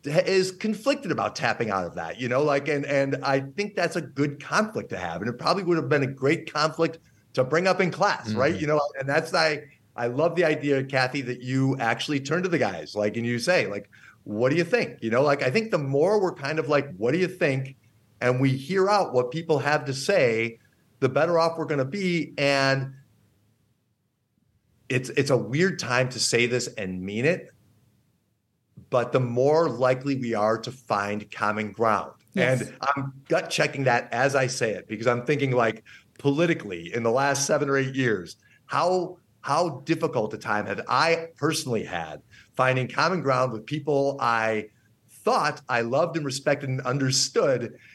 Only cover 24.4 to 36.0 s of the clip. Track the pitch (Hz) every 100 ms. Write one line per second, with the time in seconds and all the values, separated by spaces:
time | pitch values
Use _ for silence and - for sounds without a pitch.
24.4 | _ _ _ _ - 127 131 - 139 127
25.4 | 101 139 190 151 117 123 131 113 - 117
26.4 | 117 123 - - 95 92 95 107 139 180
27.4 | - _ _ _ _ _ _ _ _ _
28.4 | _ _ _ - - 127 117 135 120 117
29.4 | 135 156 165 117 127 131 139 131 120 107
30.4 | 107 113 117 - - 104 101 104 104 -
31.4 | 104 107 107 98 113 101 80 - _ 190
32.4 | 123 127 107 - 135 139 135 - - 165
33.4 | - - 147 139 131 120 - 117 139 135
34.4 | 131 - 117 92 - 107 117 120 127 143
35.4 | 135 123 113 110 - -